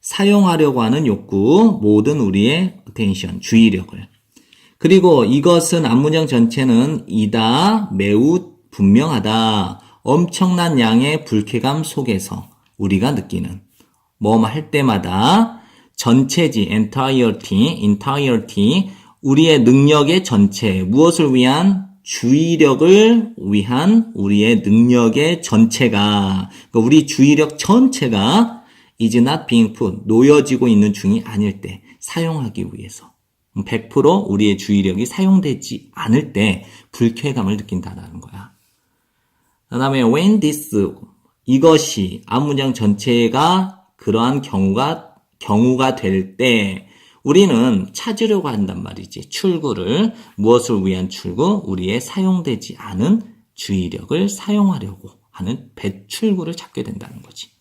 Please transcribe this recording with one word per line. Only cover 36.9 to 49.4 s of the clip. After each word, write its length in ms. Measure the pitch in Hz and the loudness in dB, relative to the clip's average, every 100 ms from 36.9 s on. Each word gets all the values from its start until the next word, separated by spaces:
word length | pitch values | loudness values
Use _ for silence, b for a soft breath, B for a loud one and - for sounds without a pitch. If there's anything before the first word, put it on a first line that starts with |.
불쾌감을 640 | - 117 113 143 127 95 104 | -4 -2 -2 -6 -4 -4 -6
느낀다라는 640 | 107 92 92 95 87 90 | -6 -10 -10 -16 -18 -20
거야. 300 | - 98 101 _ _ _ _ _ _ _ _ _ _ _ _ | -20 -20 -20 _ _ _ _ _ _ _ _ _ _ _ _
그다음에 340 | 120 135 135 | -6 -2 0
when 360 | 117 135 190 214 | 2 2 2 2
this, 340 | 151 151 - 107 92 - - _ _ _ - | 0 -4 -6 -4 -4 -6 -20 _ _ _ -2
이것이, 760 | 131 160 156 151 - 92 - - | 4 4 4 0 -6 -6 -8 -6
앞문장 460 | 117 147 139 135 | -4 -2 -2 -4
전체가 1080 | 120 107 101 - 120 117 123 160 190 190 - _ _ | -2 -2 -2 0 0 2 2 2 2 -2 -8 _ _
그러한 440 | - 110 120 139 | -4 -2 0 -2
경우가, 760 | 135 98 98 101 139 165 - _ _ _ | -4 -2 -2 0 -4 -6 -12 _ _ _
경우가 560 | - 107 123 127 131 127 | -2 0 2 2 -2 -2
될 420 | 95 95 92 - | -2 -2 -4 -2
때 500 | 127 113 101 95 b b b b | 0 0 -2 -6 b b b b
우리는 640 | 135 165 196 117 127 101 - | 2 4 4 4 2 0 -4
찾으려고 580 | - - 214 220 208 151 | -10 -10 -4 -2 -2 -2
한단 340 | 110 95 90 | -6 -6 -6
말이지. 460 | 95 92 95 - - | -12 -16 -18 -18 -14
출구를, 840 | - | -6